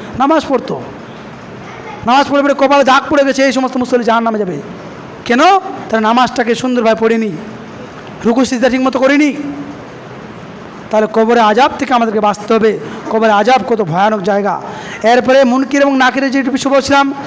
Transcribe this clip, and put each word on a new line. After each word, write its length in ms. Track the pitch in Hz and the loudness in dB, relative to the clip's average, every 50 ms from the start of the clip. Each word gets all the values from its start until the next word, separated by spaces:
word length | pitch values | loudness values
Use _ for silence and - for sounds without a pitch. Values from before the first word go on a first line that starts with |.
| - - - - | -12 -8 -4 0
নামাজ 260 | 247 277 320 311 - - | 0 2 2 2 0 0
পড়তো, 340 | 285 240 - - 156 135 - - - - - - - - - - - - - - - - - - - - - - - - - | -2 -2 -2 -4 -8 -8 -8 -12 -14 -16 -18 -18 -18 -18 -18 -18 -18 -18 -18 -18 -16 -16 -16 -16 -16 -16 -14 -14 -14 -6 -2
নামাজ 200 | 220 247 269 277 - | 2 2 2 2 2
পড়ে 140 | 269 285 277 | 2 2 2
পড়ে 120 | 277 277 277 | 2 2 2
কপালে 260 | 277 269 285 285 269 | 2 4 4 4 4
দাগ 180 | 226 262 269 269 - | 6 4 4 2 2
পড়ে 140 | 320 285 277 | 2 2 4
গেছে, 200 | 277 254 262 269 | 2 2 2 2
এই 80 | 277 226 | 2 2
সমস্ত 240 | 262 262 254 254 | 2 0 -2 -2
মুসল্লি 280 | 262 247 247 254 247 233 | -2 -2 0 0 0 2
জাহান্নামে 340 | 220 226 233 233 226 226 214 | 2 2 2 2 0 0 -2
যাবে। 220 | 208 180 170 143 - - - - - - - - - - - - - | -2 -4 -4 -6 -8 -10 -14 -16 -16 -16 -16 -16 -18 -18 -16 -8 -4
কেন? 160 | - 233 240 302 359 392 381 370 - - - - - | 0 2 4 6 6 4 4 2 -2 -10 -12 -8 -4
তারা 100 | - 226 | -2 0
নামাজটাকে 540 | 220 220 233 247 254 240 240 - 240 226 233 | 2 2 2 2 2 2 0 -2 -2 0 -2
সুন্দরভাবে 420 | 226 - 254 254 240 226 226 220 220 | -2 -2 -2 0 0 2 2 2 2
পড়েনি, 300 | 226 226 226 226 220 214 165 151 - - - - - - - - - - - - - - - - - | 2 0 2 0 -2 -4 -6 -8 -10 -14 -14 -16 -16 -16 -16 -16 -16 -16 -18 -18 -18 -16 -10 -4 0
রুকু 200 | 214 240 233 262 | 0 2 2 2
সিজদা 240 | 240 262 240 226 254 | 0 0 0 0 0
ঠিক 120 | 226 262 | 0 0
মতো 180 | 254 262 247 262 | 0 0 0 2
করেনি। 360 | 254 262 285 285 302 294 262 - 285 285 - - - - - - - - - - - - - - - - - - - - - - - - - - - - | 2 4 4 4 2 2 0 -2 -6 -8 -8 -10 -10 -12 -14 -16 -16 -18 -18 -18 -18 -18 -16 -16 -16 -16 -18 -18 -18 -18 -18 -18 -18 -18 -18 -16 -8 -2
তাহলে 160 | - 214 214 214 - | 0 0 0 2 2
কবরে 280 | 220 220 220 233 240 | 0 2 4 4 4
আযাব 300 | 226 214 214 220 262 285 285 - | 4 4 4 4 2 2 2 -2
থেকে 160 | 285 - 262 | -4 0 0
আমাদেরকে 260 | 240 233 226 202 214 | 0 0 0 0 0
বাঁচতে 340 | 208 208 202 - - - 226 | 2 0 0 0 -2 0 2
হবে। 240 | 226 202 220 202 - - - - - - - | 2 2 2 0 -2 -6 -10 -12 -12 -8 -4
কবরে 200 | - 220 220 220 | -2 0 2 4
আযাব 320 | 208 202 208 214 254 254 - 247 | 4 4 4 4 4 2 2 0
কত 140 | 240 214 214 | -2 -2 -2
ভয়ানক 400 | 160 156 175 196 214 220 214 180 | 0 0 2 2 2 0 0 0
জায়গা। 380 | 196 202 202 202 202 170 - - - - - - - - - - | 0 0 0 0 -2 -4 -6 -8 -10 -12 -12 -12 -12 -8 -2 2
এরপরে 420 | 214 240 247 - 254 262 269 269 | 2 4 4 4 4 4 6 6
মুনকির 380 | 240 240 254 269 - 277 277 277 | 4 4 2 0 0 2 2 2
এবং 140 | 277 269 | 2 2
নাকিরের 340 | 262 254 247 247 277 269 269 | 2 2 2 2 0 0 0
যে 120 | 240 277 262 | 0 0 0
বিষয় 300 | 269 254 269 - 277 262 | 0 -2 -2 0 2 2
বলছিলাম, 420 | 277 262 269 277 277 277 277 277 - - | 2 2 2 2 2 2 2 -2 -6 -10